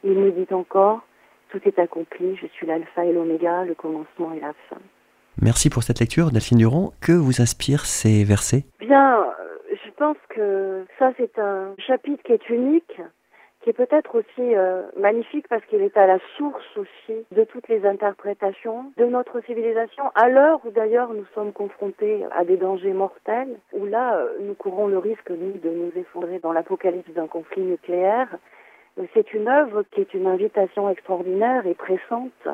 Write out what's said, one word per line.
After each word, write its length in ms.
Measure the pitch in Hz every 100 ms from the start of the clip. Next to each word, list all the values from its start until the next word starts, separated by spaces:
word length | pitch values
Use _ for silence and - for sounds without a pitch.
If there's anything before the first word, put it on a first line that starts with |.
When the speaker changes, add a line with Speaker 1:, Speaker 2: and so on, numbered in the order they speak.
Speaker 1:
Il 80 | 196
me 180 | 190 196
dit 220 | 175 185
encore, « 480 | 185 175 196 196 226 - _ _ _ _
Tout 100 | 196
est 140 | 202 196
accompli, 560 | 170 165 165 - 180 190
je 100 | 170
suis 180 | - 165
l'alpha 380 | 160 165 - 175
et 60 |
l'oméga, 520 | 170 165 160 170 175
le 100 | 180
commencement 580 | 165 160 156 151 - 165
et 60 | 160
la 120 | 147 147 -
fin. » 80 | - 190 _ _ _ _ -
Speaker 2:
Merci 300 | 104 117 -
pour 120 | -
cette 160 | - 120
lecture, 320 | 117 - 165
Delphine 280 | 117 - 120
Durand. 340 | 113 143 196 -
Que 120 | -
vous 280 | 175 139 123
inspirent 460 | 120 - - 143 -
ces 360 | - 110 107
versets ? 440 | 101 101 - 131 - _
Speaker 1:
Bien, 420 | 214 277 277 233
euh, 40 | 151 85 85 82 -
je 180 | 196 214 -
pense 220 | 202 202 _
que 560 | 226 208 196 196 190 185 -
ça, 140 | 262 254
c'est 220 | 240 -
un 360 | 208 196 190 196
chapitre 440 | - 254 - 285
qui 100 | -
est 160 | 226 -
unique, 500 | 233 254 320 _ - 170 _ _ _ _ _
qui 80 | -
est 20 |
peut-être 420 | - 247 302 -
aussi, 400 | 233 214 - 247
euh, 280 | 214 185 185 - -
magnifique 480 | 202 226 233 294 -
parce 160 | 226
qu'il 160 | - 214
est 160 | 196 208
à 100 | 190
la 120 | 185 - -
source 400 | 285 233 - -
aussi 480 | 190 - - 220 226
de 80 | 220
toutes 240 | 220 247 -
les 160 | 226
interprétations 1080 | 196 196 208 196 202 202 196 190 233 226 269 269
de 80 | 240
notre 340 | 247 247 240
civilisation, 600 | 226 233 226 226 233 - 277
à 140 | - 240
l'heure 320 | 262 294 311
où 60 | 233
d'ailleurs 440 | 214 220 233 247
nous 120 | 214 196
sommes 180 | - 208
confrontés 720 | 196 202 - 202 - 214 214 190 -
à 80 |
des 140 | 175 185
dangers 340 | 185 190 190
mortels, 680 | 190 196 - - 220 262 226 _
où 140 | - 202
là, 320 | 220 254 196
euh, 100 | 120 - 202
nous 80 |
courons 320 | 202 196 185 208
le 120 | 190
risque, 320 | 196 220 -
nous, 280 | 175 185 196
de 120 | 165
nous 200 | 170 175 170
effondrer 380 | 180 175 175 180
dans 140 | 165
l'apocalypse 600 | 160 165 185 185 175 175
d'un 120 | 165 165
conflit 360 | 170 160 -
nucléaire. 680 | 185 175 - 180 185 226 254 175 _ _ - _ _ -
Euh, 60 | 180
c'est 220 | 226 208
une 140 | 214 214
œuvre 360 | 277 285 208 202
qui 80 | -
est 140 | 196
une 120 | 196 190
invitation 640 | 185 208 208 190 - 202
extraordinaire 800 | 185 - 180 180 185 226 254 190
et 80 |
pressante 720 | - - 185 - 233 254 _ -